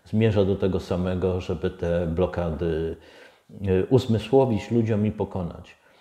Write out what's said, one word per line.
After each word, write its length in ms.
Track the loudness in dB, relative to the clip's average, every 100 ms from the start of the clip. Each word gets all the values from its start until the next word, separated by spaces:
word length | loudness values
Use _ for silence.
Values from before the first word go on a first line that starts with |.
| -4
zmierza 400 | 2 2 4 2
do 100 | 2
tego 240 | 0 -2
samego, 640 | -2 -2 -2 0 -2 -2
żeby 280 | -4 -4 -4
te 380 | -4 -2 -2 -2
blokady, 880 | 0 -2 -2 -4 -4 -4 -2 -4 -8 -16 -20 -20 _ _
y, 340 | -10 0 2 4
uzmysłowić 840 | 2 4 0 4 4 4 0 0
ludziom 340 | 0 2 2 0
i 60 |
pokonać. 640 | -2 -6 -4 -8 -10 -18 -20 _ _